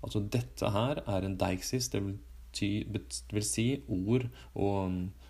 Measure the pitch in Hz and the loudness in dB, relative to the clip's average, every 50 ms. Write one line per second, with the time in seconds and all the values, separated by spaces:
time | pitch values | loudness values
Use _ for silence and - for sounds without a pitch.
0 | - - - 110 101 107 - 120 120 - - - - 110 98 104 117 135 151 - | -6 -4 -2 -2 0 2 0 0 0 -2 -2 0 0 2 4 4 2 2 0 0
1 | - - 101 92 92 98 95 92 95 90 92 92 - - 131 127 120 - - 101 | 0 0 0 2 2 0 0 2 2 2 2 0 0 -2 -2 0 0 0 0 0
2 | 101 98 101 104 - - - - - - - - 107 101 104 107 - 107 104 104 | 0 -2 -4 -6 -8 -14 -16 -16 -14 -10 -4 -2 0 2 2 0 0 0 -2 -4
3 | - - - - - - 101 107 107 - - 110 113 123 139 139 - - 107 90 | -4 -6 -10 -10 -6 -4 -2 0 0 0 2 2 2 2 2 0 0 -2 0 0
4 | 92 104 120 131 123 120 - - - - - - 98 101 101 98 95 92 92 90 | 4 4 4 4 4 0 -4 -10 -14 -8 -2 0 2 2 4 2 2 2 0 0
5 | 90 95 - - - | -2 -2 -6 -8 -14